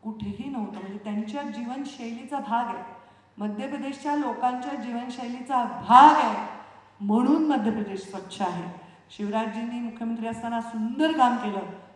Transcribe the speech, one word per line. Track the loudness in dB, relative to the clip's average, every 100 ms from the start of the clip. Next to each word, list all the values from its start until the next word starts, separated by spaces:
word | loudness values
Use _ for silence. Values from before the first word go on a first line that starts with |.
कुठेही | -10 -8 -8 -8 -6
नव्हतं. | -6 -6 -8
म्हणजे | -10 -10
त्यांच्या | -6 -6 -4 -6
जीवनशैलीचा | -6 -8 -8 -8 -8 -10 -10 -10 -8 -8
भाग | -2 -2
आहे, | -2 -6 -12 -16 -20 -20 _ -8
मध्य | -6 -4 -6
प्रदेशच्या | -6 -6 -6 -2 -2
लोकांच्या | -2 0 0 0 -6
जीवनशैलीचा | -8 -6 -8 -8 -10 -8 -10 -2 0
भाग | 0 -6 8 12 12
आहे, | 10 2 -2 -6 -12 -18 -20 -20 _
म्हणून | 0 2 4 4
मध्य | 4 2 2
प्रदेश | -2 -4 -6
स्वच्छ | -8 -12 -12 -4
आहे. | -4 -4 -8 -12 -18 -20 _
शिवराजजींनी | -8 -4 -2 -2 -4 -6 -6
मुख्यमंत्री | -8 -6 -6 -4 -4
असताना | -6 -4 -6
सुंदर | -6 -4 -4 0 0
काम | 6 4 4
केलं | -2 -4 -6 -12 -18